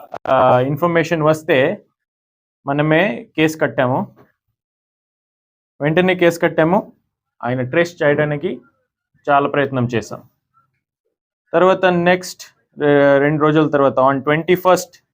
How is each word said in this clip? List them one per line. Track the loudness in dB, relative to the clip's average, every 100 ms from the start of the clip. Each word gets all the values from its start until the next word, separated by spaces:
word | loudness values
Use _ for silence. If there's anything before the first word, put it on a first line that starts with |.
| -4 -12 -2
ఆ, | 2 4 2
ఇన్ఫర్మేషన్ | 0 -2 -2 0 -2 0
వస్తే | 0 0 0 2 2 -2 -12 _ _ _ _ _ _ _ -6
మనమే | -2 0 2 0 -4 -10 -2
కేసు | -2 0
కట్టాము, | -4 -2 -2 -2 -6 _ _ _ _ _ _ _ _ _ _ _ _ _ _ _ _ _
వెంటనే | -2 0 0
కేసు | 2 0 0
కట్టాము. | -2 0 0 0 -4 _ _ _ _ _
ఆయన | -8 -6
ట్రేస్ | -4 -2 -2 -2
చేయడానికి | -2 0 -2 -4 -6 -10 -14 _ _ _ _ _ 0
చాలా | 0 2
ప్రయత్నం | -2 -2 -2 -2
చేశాం. | -4 -6 -12 -18 _ _ _ _ _ _ _ _ _ _ _ _
తర్వాత | 0 2 2
నెక్స్ట్, | 0 0 0 0 -4 -18 -20 _ _ -4
ఆ, | 2 4 4 4
రెండు | 2 2
రోజుల | 2 2 2
తర్వాత | 2 2 2
on | 0 0
ట్వంటీ | -2 -2 0
ఫస్ట్ | 0 2 0 -2 -16 _